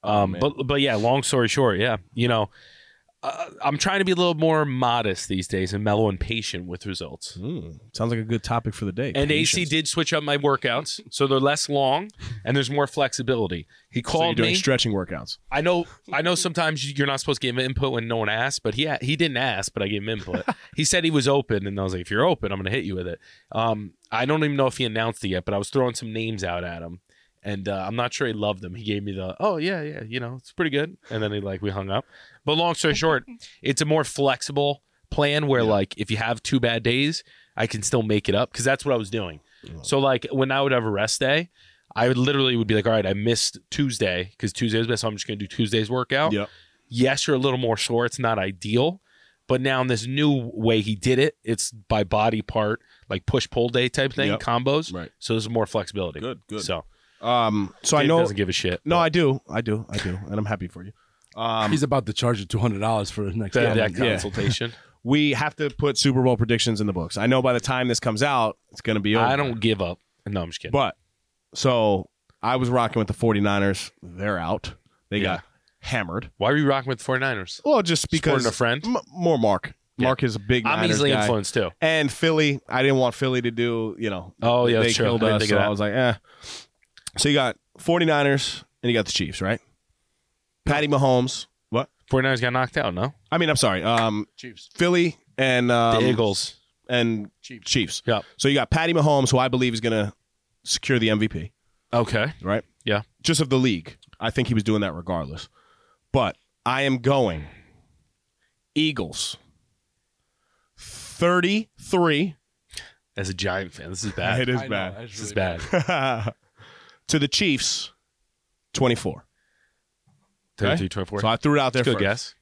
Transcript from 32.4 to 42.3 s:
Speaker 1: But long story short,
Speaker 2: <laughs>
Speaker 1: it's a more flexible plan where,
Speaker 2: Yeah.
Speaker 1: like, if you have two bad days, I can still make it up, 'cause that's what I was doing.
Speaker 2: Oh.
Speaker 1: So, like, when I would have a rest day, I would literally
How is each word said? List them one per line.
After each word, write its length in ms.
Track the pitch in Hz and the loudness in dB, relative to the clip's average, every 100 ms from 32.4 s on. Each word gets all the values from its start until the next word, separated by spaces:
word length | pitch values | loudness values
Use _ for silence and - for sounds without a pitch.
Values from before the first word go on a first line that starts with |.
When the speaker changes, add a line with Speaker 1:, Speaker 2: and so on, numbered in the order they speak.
| - | -2
Speaker 1:
But 80 | |
long 200 | 156 175 160 | 2 2 2
story 180 | 160 | 0
short, 300 | 135 160 139 - - | 2 2 0 -2 -20
Speaker 2:
<laughs> 180 | - - | -20 -8
Speaker 1:
it's 200 | - 131 | -4 -2
a 20 | |
more 200 | 151 156 | 2 2
flexible 800 | 143 - 139 123 - 143 143 143 _ _ _ | 0 0 0 0 -2 -2 -2 -2 _ _ _
plan 380 | - 143 147 147 | 0 2 2 2
where, 120 | 131 | 2
Speaker 2:
Yeah. 60 | 113 | 4
Speaker 1:
like, 240 | 104 98 - | 2 0 -4
if 120 | 104 | -4
you 60 | 110 | -2
have 240 | 113 117 | -2 -4
two 180 | - 135 | 0 0
bad 220 | 117 117 | 2 0
days, 420 | 113 123 143 165 - - _ - | 0 0 0 -4 -12 -20 _ -6
I 100 | 113 | -4
can 160 | 110 | -2
still 200 | 104 127 | 0 0
make 260 | 107 107 - | 2 0 2
it 60 | |
up, 180 | 101 123 | 0 0
'cause 100 | - | -2
that's 200 | 123 135 | 0 0
what 100 | 143 | 0
I 20 | 123 | -2
was 140 | 101 | 0
doing. 300 | 113 92 76 _ _ 127 | -4 -6 -10 _ _ -18
Speaker 2:
Oh. 160 | - | -14
Speaker 1:
So, 160 | - 139 | -2 2
like, 280 | 135 127 - | 4 2 0
when 200 | 135 131 | 0 0
I 100 | 135 | 2
would 100 | 139 | 2
have 120 | 127 | 2
a 60 | 110 | 2
rest 300 | 101 110 - | 0 0 0
day, 300 | 135 151 175 _ - _ _ | 0 0 -2 _ -20 _ _
I 140 | - 120 | 0 2
would 80 | 127 | 4
literally 400 | 127 | 2